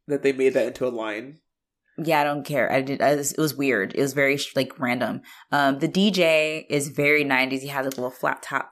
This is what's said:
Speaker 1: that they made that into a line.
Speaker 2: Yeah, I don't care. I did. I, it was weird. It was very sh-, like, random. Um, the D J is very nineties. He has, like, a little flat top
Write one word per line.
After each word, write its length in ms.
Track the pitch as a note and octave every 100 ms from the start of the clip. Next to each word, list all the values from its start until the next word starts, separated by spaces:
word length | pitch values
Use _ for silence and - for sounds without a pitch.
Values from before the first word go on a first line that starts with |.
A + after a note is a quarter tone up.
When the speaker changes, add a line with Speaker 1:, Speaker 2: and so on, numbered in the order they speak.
| -
Speaker 1:
that 140 | C#3
they 80 | C#3
made 200 | C3 C3
that 140 | B2+ A#2
into 180 | - B2+
a 40 |
line. 500 | A#2 A2 G#2+ C3 D#3 _ _ _ _ _ -
Speaker 2:
Yeah, 240 | D#3+ D3+
I 20 |
don't 200 | D3 D3 C3+
care. 260 | C#3+ G#2+
I 100 | C3+
did. 200 | C3+ C3+
I, 100 | C3+
it 240 | D3 C#3+ -
was 180 | D#3 C3+
weird. 380 | C#3 A2 F#2+ -
It 60 |
was 120 | C#3
very 240 | C#3 C#3 C#3
sh-, 180 | - C#3
like, 240 | C3 -
random. 420 | B2 B2 A2 A2 - - -
Um, 280 | C#3+ C#3 C3+
the 80 | E3
D 240 | F#3 G#3
J 540 | F#3 E3 D#3 D#3 D#3 -
is 180 | C#3+ C#3+
very 340 | C#3+ C#3+ D3+
nineties. 380 | C#3 C3 C3 C3
He 60 | C#3
has, 160 | C#3 C3+
like, 80 |
a 40 | C3
little 80 | B2+
flat 300 | - C#3+ C3+
top 280 | - C#3 -